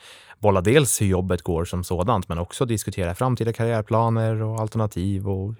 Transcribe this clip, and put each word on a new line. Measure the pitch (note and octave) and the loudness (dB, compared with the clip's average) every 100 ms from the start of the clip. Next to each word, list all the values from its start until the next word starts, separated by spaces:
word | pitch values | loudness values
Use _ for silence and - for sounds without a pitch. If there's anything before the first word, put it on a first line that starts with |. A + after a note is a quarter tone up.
| - - - - | -16 -20 -20 -2
bolla | G#2 F#2+ | 2 4
dels | F2+ C#3+ C#3 - | 6 6 4 2
hur | G2+ | 2
jobbet | F#2 F#2 F2+ | 2 0 -2
går | - E2 | -2 -2
som | F2 F2+ | -2 -4
sådant, | F2+ F2 F#2+ F#2 - | -4 -2 0 0 -2
men | E2 | -6
också | F2 - | -6 -4
diskutera | B2 A2 - G2+ E2+ | -2 -2 -4 -4 -4
framtida | F#2 B2+ A#2+ A2+ | 0 0 0 -2
karriärplaner | A2+ A#2 A2+ G#2+ A2 A#2 A2+ A2+ A2 | 0 0 0 0 2 2 2 0 0
och | A2 A2 | -2 -4
alternativ | A2 A2+ G#2+ - F#2+ G2 G2+ | -4 -2 -2 -2 -2 -2 -2
och | F#2+ G2 | -4 -4